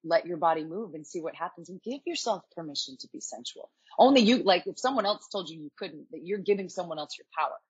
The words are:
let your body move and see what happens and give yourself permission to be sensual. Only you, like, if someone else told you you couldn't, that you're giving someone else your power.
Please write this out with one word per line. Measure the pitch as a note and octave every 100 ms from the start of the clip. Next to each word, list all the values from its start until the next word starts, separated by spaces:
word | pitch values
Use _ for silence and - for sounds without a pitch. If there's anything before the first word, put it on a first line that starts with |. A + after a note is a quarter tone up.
let | D#3+ E3 E3
your | E3+
body | E3 D#3+
move | D#3 F3+ A3+
and | D#3 D3+
see | F3+
what | D#3
happens | - E3+ - E3
and | F#3
give | A3 C4+ -
yourself | E4 - F#3+ _
permission | - D#3+ C#3 - C3
to | -
be | -
sensual. | - A2+ B2 - - _ _ -
Only | B3 C#4
you, | G#3+ B3
like, | F3 F3+ F#3
if | -
someone | B3+ C4 G3+
else | G#3 -
told | G3+ E3
you | D#3+
you | D3 -
couldn't, | F#3+ D3+ -
that | D#3+ E3+
you're | G#3
giving | F#3+ G3+ F3+
someone | - F3 D#3
else | D3 -
your | _ -
power. | D3 -